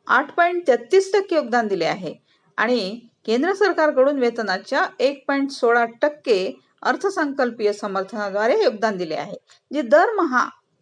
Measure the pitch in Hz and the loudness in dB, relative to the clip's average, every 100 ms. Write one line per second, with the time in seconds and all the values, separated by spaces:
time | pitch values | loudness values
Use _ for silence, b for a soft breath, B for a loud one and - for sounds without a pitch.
0 | - 247 285 - 349 349 349 247 - 381 | 0 0 0 0 0 2 2 0 4 2
1 | 381 403 392 320 240 240 214 185 156 185 | 4 -2 0 -2 0 -2 0 -2 -2 -2
2 | 160 - _ _ _ - 220 247 185 233 | -8 -12 _ _ _ -4 0 0 -2 -10
3 | - _ - 240 339 392 392 339 302 254 | -16 _ -2 0 0 2 0 2 2 4
4 | 269 285 240 233 202 190 - 285 381 - | 2 2 -2 -2 -4 -4 -2 -2 -2 0
5 | 262 285 - 277 277 - 233 240 233 233 | -2 -2 -4 -2 -2 0 2 2 0 -2
6 | 294 294 269 190 190 - b b 233 330 | -2 -2 0 0 0 -8 b b -4 -2
7 | 381 370 294 277 247 233 208 208 208 190 | -2 -2 -4 -2 -4 0 -2 -2 -6 -6
8 | 190 220 202 202 226 440 330 214 220 185 | -6 -6 -4 0 0 2 0 0 -4 -2
9 | 165 156 202 180 _ b - 285 226 302 | -6 -6 -8 -12 _ b -8 -6 4 4
10 | 440 415 320 247 - - _ _ | 4 2 0 0 -2 -6 _ _